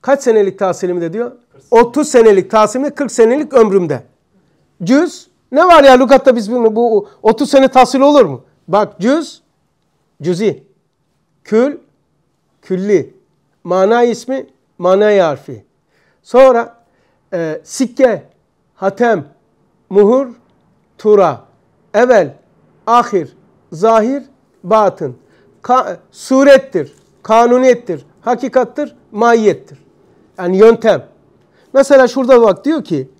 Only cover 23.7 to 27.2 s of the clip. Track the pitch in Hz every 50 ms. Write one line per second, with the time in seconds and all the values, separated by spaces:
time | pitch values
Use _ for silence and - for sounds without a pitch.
23.7 | - 156 185 226 226 226 214 240 269 285 240 _ _ _ _ _ _ _ - 175
24.7 | 220 220 208 190 185 - 170 135 123 _ _ _ _ _ _ _ _ _ - -
25.7 | 247 254 214 196 180 - _ _ _ - - - 262 262 277 285 277 262 269 -
26.7 | - 180 143 117 _ _ _ _ _ _